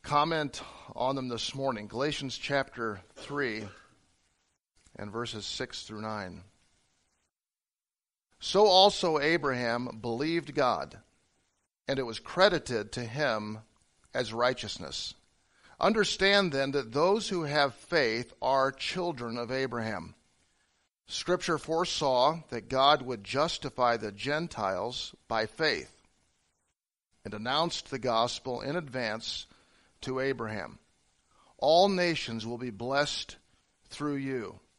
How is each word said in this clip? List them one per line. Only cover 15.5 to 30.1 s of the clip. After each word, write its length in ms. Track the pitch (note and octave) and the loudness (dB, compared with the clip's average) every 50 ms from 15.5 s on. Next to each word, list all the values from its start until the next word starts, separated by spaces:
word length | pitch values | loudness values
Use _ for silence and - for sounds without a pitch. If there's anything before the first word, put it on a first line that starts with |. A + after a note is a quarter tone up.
| _ _ _ - - _ | _ _ _ -20 -6 _
Understand 720 | - F#3 A3 A3 G3+ - - - F#3 G3 G3+ G3+ G3 F3+ | 2 2 4 4 2 0 0 2 4 6 6 6 4 4
then 200 | C#3 C#3 C#3 C#3 | 2 0 0 0
that 200 | C#3 C#3+ C3 A2+ | 0 -2 -2 0
those 380 | A2+ C#3 D#3 F3+ G3+ A3+ G3 - | 0 2 4 4 4 2 0 -2
who 140 | G3 F3 D#3+ | -4 -4 -4
have 300 | C#3+ C#3+ D3+ C#3+ C#3 B2 | 0 2 2 2 2 0
faith 580 | - - - - E3 C#3 A2+ A2 A#2 B2 - - _ | -6 -10 0 2 2 4 4 2 0 -4 -6 -10 _
are 300 | - B2+ C3+ C3+ C3+ C3+ | -2 0 2 4 2 2
children 680 | C3 - - - - F#3 F3+ F3 D#3+ B2+ A#2+ A#2 A2+ A#2+ | 0 -4 -8 -6 -4 -4 -4 -4 -4 -4 -6 -6 -4 -6
of 140 | A#2+ A2+ | -4 -4
Abraham. 640 | B2+ C3 C3+ C3 A#2 A#2+ A2 A2 A2 F#2 E2 F2 - _ _ _ _ _ _ _ _ _ _ _ _ _ _ _ _ _ _ - | -2 -2 -2 -2 -2 -4 -4 -4 -4 -6 -8 -10 -18 _ _ _ _ _ _ _ _ _ _ _ _ _ _ _ _ _ _ -10
Scripture 500 | - - - - F3+ F3+ - - E3+ D3 | -10 -8 -2 0 -2 0 0 -2 -2 -2
foresaw 840 | - - D#3+ E3 F3+ F3 - - D#3 C#3 C3 B2 B2 C#3+ D#3+ E3+ D#3 - | -2 -2 0 0 0 0 -2 -2 0 2 4 4 4 4 2 0 -8 -10
that 200 | - A#2 G2 - | -10 -10 -8 -2
God 320 | C3 C3 C3+ C#3 D3+ D3 | 2 6 8 8 6 6
would 220 | C3 B2 B2+ A2 G2+ | 2 -4 -8 -8 -6
justify 760 | F#2 A2 C3+ D3+ E3+ - - - C#3 - - B2+ A#2+ A#2+ A#2 | -4 0 0 0 0 0 -4 -8 -8 0 2 4 4 4 2
the 140 | G#2+ G#2+ | 0 -6
Gentiles 1000 | G2+ G#2 G#2+ C3 D3 D#3 E3+ E3+ - - G#2+ F#2+ F#2+ F2+ G2 A#2 B2 - - - - _ _ _ | -8 -6 -4 -2 -2 -2 -2 -4 -6 -2 -2 0 0 -2 -4 -6 -6 -8 -10 -12 -14 _ _ _
by 180 | A#2 A2 A2 | 0 0 0
faith 560 | G#2+ - - D#3+ D#3 A#2 E2 B1+ - - _ _ _ _ _ _ _ _ _ _ _ _ _ _ _ _ _ _ _ _ _ _ _ _ _ _ | -2 -2 -2 0 0 0 0 -4 -10 -18 _ _ _ _ _ _ _ _ _ _ _ _ _ _ _ _ _ _ _ _ _ _ _ _ _ _
and 80 | G#2 G2+ | -10 -10
announced 560 | G#2+ A2 A#2+ C3+ D3 E3 F3 - - - - | -6 -4 -2 0 0 0 0 -2 -6 -8 -8
the 100 | - C3 | -10 -6
gospel 640 | A2+ B2+ A2+ A2+ A#2 B2 - - - C3 B2 A#2 | -2 0 4 4 2 2 0 -6 -6 -6 -6 -6
in 140 | - C3+ D3 | -4 -4 -4
advance 680 | F3+ E3 C#3 A2+ C3 B2 A2 G#2+ A#2 - - - - - _ - _ _ _ _ _ _ _ _ _ | -4 -6 -6 -6 -4 -2 -2 -4 -4 -6 -8 -8 -8 -10 _ -20 _ _ _ _ _ _ _ _ _
to 180 | - - | -8 -4